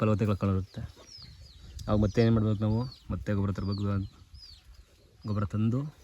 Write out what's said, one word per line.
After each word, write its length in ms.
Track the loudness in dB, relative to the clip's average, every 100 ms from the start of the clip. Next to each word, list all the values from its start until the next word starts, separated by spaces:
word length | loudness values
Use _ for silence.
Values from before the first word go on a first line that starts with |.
ಫಲವತ್ತೆ 240 | 4 2 2
ಕಳ್ಕೊಳ್ಳುತ್ತೆ. 520 | 0 2 0 -2 -8 -14 -14 -20 -20 -20 -20 -20 -20 -18 -10 0
ಅವಾಗ 120 | 2
ಮತ್ತೆ 160 | 4 4 4
ಏನು 80 | 4
ಮಾಡ್ಬೇಕು 260 | 2 0 0
ನಾವು, 160 | 0 -2 -8 -8
ಮತ್ತೆ 180 | -6 -2 0
ಗೊಬ್ಬರ 160 | 0 -2
ತರಬೇಕು, 240 | -4 -2 -2 -2 -4 -10 -20 -20 -20 -20 -20 -20 -20 _ _ -12 -4
ಗೊಬ್ಬರ 160 | -2 -2 0
ತಂದು 260 | 0 0 -4 -10